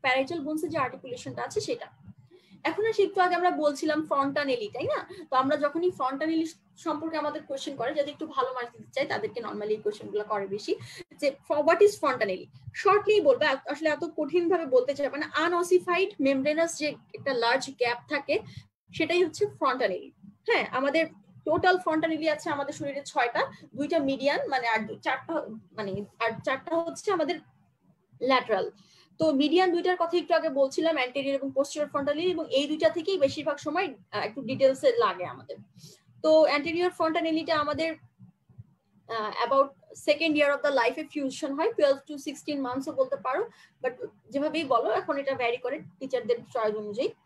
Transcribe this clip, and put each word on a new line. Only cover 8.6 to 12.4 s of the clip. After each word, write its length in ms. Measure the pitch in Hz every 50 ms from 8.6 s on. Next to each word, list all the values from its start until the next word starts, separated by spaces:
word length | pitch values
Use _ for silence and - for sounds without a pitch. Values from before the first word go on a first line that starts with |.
| 240 240 - 226
দিতে 140 | 214 - -
চাই 120 | 262 285
তাদেরকে 360 | 311 - - 202 208 214 240
normally 280 | 233 214 208 208 214 214
এই 60 | 214
কোশ্চেনগুলো 480 | 214 - 208 208 - 214 208 202 208 208
করে 240 | 196 208 202 196 196
বেশি, 280 | 196 214 - - 440 - - - - - 359 _ - -
যে 100 | 294 285 277 - _ -
for 120 | 320 294 294 302
what 120 | 339 349 403 415
is 60 | - -
frontanelli? 440 | - 285 254 240 220 202 185 185